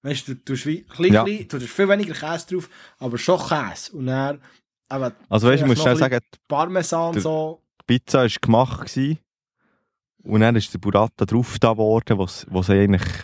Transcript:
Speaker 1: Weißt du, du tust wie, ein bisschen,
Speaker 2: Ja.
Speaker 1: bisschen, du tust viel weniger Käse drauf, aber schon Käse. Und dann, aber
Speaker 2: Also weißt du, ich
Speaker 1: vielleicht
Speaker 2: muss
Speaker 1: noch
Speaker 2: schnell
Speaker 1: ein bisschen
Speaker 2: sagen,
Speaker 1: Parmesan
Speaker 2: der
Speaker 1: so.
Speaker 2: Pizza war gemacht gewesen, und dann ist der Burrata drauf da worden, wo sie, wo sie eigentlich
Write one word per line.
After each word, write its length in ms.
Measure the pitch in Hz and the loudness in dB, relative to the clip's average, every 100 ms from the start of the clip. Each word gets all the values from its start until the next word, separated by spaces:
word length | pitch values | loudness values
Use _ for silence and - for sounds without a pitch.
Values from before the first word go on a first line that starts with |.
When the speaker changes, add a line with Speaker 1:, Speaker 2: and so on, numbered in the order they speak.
Speaker 1:
Weißt 240 | 139 139 - | -6 -8 -8
du, 80 | 127 | -14
du 80 | - | -8
tust 200 | 131 147 | -8 -6
wie, 140 | 160 | -8
ein 60 | - | -8
bisschen, 260 | - 175 | -2 4
Speaker 2:
Ja. 100 | 208 | 4
Speaker 1:
bisschen, 240 | 220 214 - | 2 -4 -8
du 120 | 143 | -10
tust 120 | 123 | -10
viel 160 | - 196 | -2 2
weniger 240 | 202 202 | 2 0
Käse 340 | 151 151 165 - 185 | -8 -8 -8 -6 -8
drauf, 140 | 165 - - _ | -8 -20 -20 _
aber 180 | 127 117 | -8 -4
schon 220 | - 175 | 0 0
Käse. 520 | - 156 113 82 - 160 | 0 -4 -4 -10 -14 -8
Und 120 | 127 | -4
dann, 340 | 131 139 143 _ _ _ _ _ | -2 -4 -6 _ _ _ _ _
aber 240 | 135 127 - _ | -6 -6 -8 _
Speaker 2:
Also 180 | 107 117 | 2 4
weißt 140 | 135 | 4
du, 40 | 139 | 4
ich 0 | |
Speaker 1:
vielleicht 20 | |
Speaker 2:
muss 100 | 120 | 2
Speaker 1:
noch 60 | |
Speaker 2:
schnell 100 | 131 | 2
Speaker 1:
ein 60 | 127 131 | 2 2
bisschen 120 | 123 _ | 0 _
Speaker 2:
sagen, 140 | - _ | -20 _
Speaker 1:
Parmesan 640 | 143 165 185 165 165 165 | -2 0 -2 -2 -2 -2
Speaker 2:
der 80 | 170 | -2
Speaker 1:
so. 400 | 160 156 156 165 _ _ - | -2 -2 -4 -10 _ _ -2
Speaker 2:
Pizza 360 | 123 - 139 | -2 2 2
war 60 | 123 - | 2 -2
gemacht 460 | - 113 127 - - | 2 2 2 -2 -10
gewesen, 320 | - 135 156 _ _ _ _ _ _ _ _ _ _ | -4 -4 -4 _ _ _ _ _ _ _ _ _ _
und 160 | - 107 | -2 2
dann 160 | 113 113 | 4 2
ist 180 | - | -2
der 60 | - | -6
Burrata 460 | 98 101 110 - 101 | 0 2 2 0 -2
drauf 340 | 113 123 - | 0 -2 2
da 160 | 117 110 | 2 4
worden, 400 | 107 113 - 104 | 2 2 2 -2
wo 80 | 92 | -2
sie, 180 | - - | -8 -6
wo 120 | 92 | -4
sie 100 | 92 98 | 2 4
eigentlich 240 | 101 95 - - | 6 4 0 -8